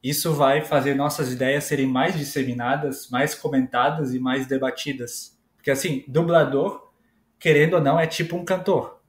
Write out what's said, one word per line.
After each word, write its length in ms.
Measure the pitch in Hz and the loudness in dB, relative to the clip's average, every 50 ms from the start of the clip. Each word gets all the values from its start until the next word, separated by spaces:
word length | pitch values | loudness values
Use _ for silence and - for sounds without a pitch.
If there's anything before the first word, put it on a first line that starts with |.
| - | -4
isso 300 | 127 147 - - 170 156 | -4 -4 -2 -2 -2 2
vai 300 | 143 143 135 139 156 151 | 2 4 4 4 2 0
fazer 300 | - 160 143 131 143 139 | 2 0 0 2 2 0
nossas 380 | 135 143 147 143 - 151 127 127 | 0 0 -2 0 -2 -4 -4 -2
ideias 320 | 123 131 131 139 147 143 | -2 0 0 0 0 -2
serem 220 | - 151 135 135 | -2 -2 0 0
mais 300 | 131 127 131 143 175 190 | 0 2 0 0 0 0
disseminadas, 920 | 160 143 139 - 143 131 127 120 120 120 123 139 151 151 143 135 - - - | -2 -6 -4 -4 -4 -4 -2 -4 -4 -2 -2 -2 -2 -2 -4 -6 -8 -12 -6
mais 240 | 127 127 143 147 - | -2 -2 -2 -2 -4
comentadas 800 | - - 151 139 135 127 123 - 120 123 147 156 160 151 127 127 | -6 -6 -2 0 0 0 0 0 0 2 2 0 -2 -4 -4 -4
e 40 | 127 | -4
mais 280 | 127 127 127 135 131 | -2 -2 -2 -2 -2
debatidas. 920 | 127 135 135 131 131 123 - - 147 139 131 120 120 - - - - _ _ _ _ _ | -4 -4 -2 -2 -2 -4 -4 -8 -8 -8 -8 -8 -12 -12 -14 -14 -16 _ _ _ _ _
Porque, 140 | _ _ - | _ _ -2
assim, 340 | 139 135 - 151 - - - - | -2 0 0 -2 -4 -4 -6 -2
dublador, 840 | 127 151 170 170 170 165 147 135 135 135 127 - - - - _ _ _ _ _ _ _ _ _ _ _ | 0 0 2 4 6 4 4 4 2 0 0 0 -4 -8 -16 _ _ _ _ _ _ _ _ _ _ _
querendo 360 | - 160 151 143 151 160 180 | 2 4 6 6 6 6 4
ou 60 | 175 | 4
não, 200 | 151 139 147 170 | 4 4 4 2
é 60 | 165 | 2
tipo 300 | 160 - - 160 156 170 | 0 -2 -4 -4 -4 -4
um 80 | 175 175 | -8 -2
cantor. 580 | - 190 180 180 - 190 139 107 - - _ _ | -2 -2 -2 0 0 0 0 0 -4 -14 _ _